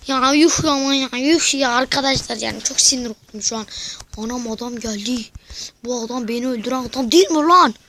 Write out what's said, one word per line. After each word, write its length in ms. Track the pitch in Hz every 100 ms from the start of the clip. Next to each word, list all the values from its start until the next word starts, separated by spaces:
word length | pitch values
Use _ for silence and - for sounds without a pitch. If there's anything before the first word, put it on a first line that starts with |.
| -
Ya 260 | 269 254
yuh 300 | 294 320 -
ya 60 | 311
aman 200 | 277 269
ya, 160 | 277 262
yuh 400 | 247 262 330 -
ya 160 | 277 269
arkadaşlar, 680 | 240 254 277 269 262 - 233
yani 240 | 220 214
çok 200 | - 262
sinir 260 | - 262 240
oldum 360 | 214 _ 214
şu 140 | 202 226
an. 100 | 214 - - - - -
Anam 340 | 220 247 233
adam 280 | 220 240 240
geldi. 460 | 220 208 208 247 220 - _ - - _
Bu 180 | 233 247
adam 260 | 226 247 226
beni 200 | 233 247
öldüren 360 | 247 214 254
adam 260 | 247 247 247
değil 180 | 320 392
mi 60 | 320
lan? 380 | 302 359 320 220